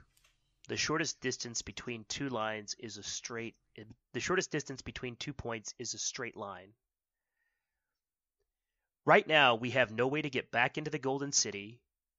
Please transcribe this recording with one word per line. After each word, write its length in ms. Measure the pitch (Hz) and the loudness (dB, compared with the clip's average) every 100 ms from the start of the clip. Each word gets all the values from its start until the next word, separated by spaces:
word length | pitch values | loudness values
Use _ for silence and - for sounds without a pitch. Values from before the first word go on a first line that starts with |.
| - _ _ _ _ _ - | -20 _ _ _ _ _ -8
the 100 | 113 | -2
shortest 420 | - 156 151 - | 0 0 -2 -4
distance 400 | 131 123 120 113 | -4 -4 -6 -8
between 440 | - - - 113 107 | -8 -10 -8 -8 -8
two 220 | - 139 | -6 -4
lines 460 | 120 110 107 101 - | -2 -2 -4 -8 -10
is 180 | 113 101 | -10 -10
a 60 | |
straight, 520 | 98 - - 117 113 - _ - 110 - _ | -8 -8 -8 -8 -8 -12 _ -18 -18 -20 _
the 60 | 123 | -4
shortest 320 | - 185 - | 0 0 0
distance 300 | 151 - 131 | -2 -4 -10
between 340 | - - 127 117 | -10 -8 -8 -8
two 180 | - | -8
points 400 | - 117 113 - - | -6 -6 -6 -8 -10
is 160 | 117 | -8
a 40 | 110 | -6
straight 380 | - - 117 - | -6 -6 -8 -8
line. 320 | 101 92 95 113 _ _ _ _ _ _ _ _ _ _ _ _ _ _ _ _ _ _ _ _ _ _ - | -10 -10 -16 _ _ _ _ _ _ _ _ _ _ _ _ _ _ _ _ _ _ _ _ _ _ _ 8
Right 220 | 185 - | 8 8
now, 280 | 151 131 113 | 8 8 6
we 160 | 123 | 2
have 200 | 127 113 | 2 2
no 160 | 110 131 | 2 2
way 140 | 151 | 2
to 80 | 147 | 0
get 220 | 123 - | -2 0
back 260 | 117 131 - | 2 2 0
into 140 | 151 | -4
the 80 | 151 | -2
Golden 320 | 131 135 143 | -2 -2 0
City. 500 | - 113 101 104 120 _ _ _ | 0 0 -2 -10 -16 _ _ _